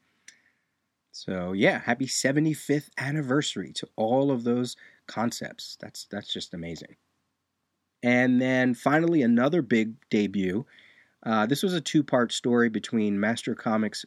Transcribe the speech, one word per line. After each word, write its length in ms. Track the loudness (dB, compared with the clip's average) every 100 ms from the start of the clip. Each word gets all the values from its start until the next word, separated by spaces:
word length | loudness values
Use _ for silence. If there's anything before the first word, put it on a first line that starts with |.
| _ _ _ -20 _ _ _ _ _ _ _
So 400 | -16 -8 -6 -4
yeah, 260 | 0 2 2
happy 300 | -2 -2 -2
seventy-fifth 840 | -2 0 2 0 -2 -2 -2 -2 -8
anniversary 720 | -6 -4 0 0 -2 -6 -10
to 140 | -10 -12
all 380 | -4 0 2 2
of 100 | 0
those 320 | 0 0 -2 -6 -18 _ -14
concepts. 680 | -4 -4 -4 -12 -14 -18 -16
That's, 280 | -16 -16 -12
that's 220 | -12 -8
just 200 | -10 -10
amazing. 440 | -10 -10 -10 -14 -20 _ _ _ _ _ _ _ _ _ _
And 400 | 2 4 4 4
then 340 | 4 2 2
finally, 480 | 2 2 2 4 4
another 380 | 4 4 4 2
big 340 | 2 2 0 -4 -2
debut. 580 | 0 2 0 0 -2 -6 -16 -20 _ _ _
Uh, 220 | -2 0 2
this 180 | 2
was 100 | 0
a 60 | -2
two-part 500 | 0 0 2 2 2
story 380 | 0 2 4 4
between 500 | 2 -2 0 0 0
Master 380 | 0 -2 -4 -4
Comics 480 | -2 0 -2 -4